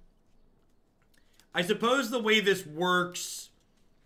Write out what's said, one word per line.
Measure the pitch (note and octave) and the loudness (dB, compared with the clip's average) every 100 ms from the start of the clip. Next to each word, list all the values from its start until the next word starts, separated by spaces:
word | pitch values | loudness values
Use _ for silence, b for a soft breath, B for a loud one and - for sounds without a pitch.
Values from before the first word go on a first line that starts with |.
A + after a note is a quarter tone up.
| - _ _ _ _ _ _ _ _ _ _ _ b b b | -20 _ _ _ _ _ _ _ _ _ _ _ b b b
I | - | -4
suppose | F3 G#3 A3+ C4+ A3+ | -2 0 2 2 0
the | B3 | -2
way | G#3+ G#3+ | 2 2
this | G3 F#3 D3 | 4 0 -2
works, | D3+ F3+ F3+ F3+ F3+ - - - _ _ _ _ _ | -4 0 2 0 -6 -10 -12 -16 _ _ _ _ _